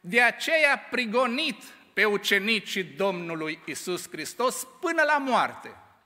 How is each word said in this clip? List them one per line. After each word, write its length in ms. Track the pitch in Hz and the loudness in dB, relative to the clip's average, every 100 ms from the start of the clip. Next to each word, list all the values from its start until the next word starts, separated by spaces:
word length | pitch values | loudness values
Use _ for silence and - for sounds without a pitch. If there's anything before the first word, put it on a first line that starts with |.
De 200 | 175 233 | 0 4
aceea 520 | 240 214 - 320 294 | 4 2 0 4 4
a 40 | 269 | 2
prigonit 840 | - 247 233 240 254 247 311 - - - _ | -2 -4 0 2 0 0 -4 -6 -14 -20 _
pe 120 | - 214 | 0 2
ucenicii 760 | 202 - 202 202 220 - 202 | 2 2 0 2 -2 -2 -6
Domnului 760 | 170 139 196 180 170 165 156 165 - | -6 -2 -2 -2 -6 -6 -6 -6 -8
Iisus 440 | 139 - 175 - | -8 -6 -6 -8
Hristos 580 | 160 147 - 247 - - - | -10 -10 -2 -2 -2 -12 -6
până 220 | 349 330 | -2 2
la 140 | 302 294 | 2 2
moarte. 580 | 269 220 131 110 110 - - _ | 2 2 2 -4 -16 -18 -20 _